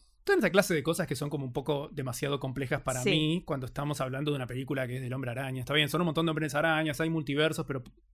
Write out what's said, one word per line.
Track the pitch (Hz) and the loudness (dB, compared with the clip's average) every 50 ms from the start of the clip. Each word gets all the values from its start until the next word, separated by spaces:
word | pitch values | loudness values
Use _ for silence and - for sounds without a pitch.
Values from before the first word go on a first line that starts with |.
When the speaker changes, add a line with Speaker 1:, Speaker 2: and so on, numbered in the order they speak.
| _ _ _ _ - | _ _ _ _ 2
Speaker 1:
toda | - 403 370 | 4 6 6
esa | 226 170 | 6 6
clase | 165 202 - - 180 | 6 6 6 6 4
de | 151 127 | 2 2
cosas | 156 170 190 165 | 0 0 0 0
que | - 143 | -2 -2
son | 127 151 147 | -2 -2 -2
como | 156 143 139 | -2 -2 -4
un | 127 120 | -4 -4
poco | 147 139 156 147 139 147 - | -4 -2 -2 -2 -2 -4 -6
demasiado | - 143 131 131 120 - 147 139 143 135 | -6 -6 -6 -4 -4 -2 -2 -2 -2 -2
complejas | - - 123 139 139 123 147 135 | -2 -4 -4 -4 -2 -2 -2 -2
para | - 135 123 127 123 | -2 -2 -2 0 2
Speaker 2:
Sí. | 202 | 2
Speaker 1:
mí | 151 156 156 156 165 180 - | 2 4 2 2 0 0 -2
cuando | - 143 135 123 | -4 -6 -6 -6
estamos | 123 - - 143 147 147 147 | -6 -6 -4 -4 -2 -2 -2
hablando | 135 127 131 135 147 147 | -2 -4 -4 -2 -2 -2
de | 147 | -2
una | 135 123 | -2 -4
película | 110 123 127 135 131 147 135 131 | -4 -6 -6 -4 -4 -2 -2 -2
que | 120 123 | -2 -4
es | 131 | -6
del | 127 120 127 | -4 -4 -4
Hombre | 135 131 120 | -4 -4 -4
Araña. | 117 131 139 131 131 131 | -4 -4 -4 -4 -4 -4
Está | 123 131 143 | -2 2 2
bien, | 156 151 143 | 2 4 4
son | 151 156 | 2 2
un | 175 | 2
montón | 170 139 165 165 | 2 2 2 2
de | 165 | 2
hombres | 156 151 156 147 143 | 0 0 -2 0 0
arañas, | 147 156 165 160 156 160 156 139 - | 2 2 4 4 2 2 0 0 0
hay | 160 165 | 0 0
multiversos, | 165 160 139 143 139 147 156 160 160 - - | 0 -2 -2 0 2 2 2 2 2 -2 -4
pero | - 139 131 123 - - _ _ _ | -4 -6 -6 -8 -10 -16 _ _ _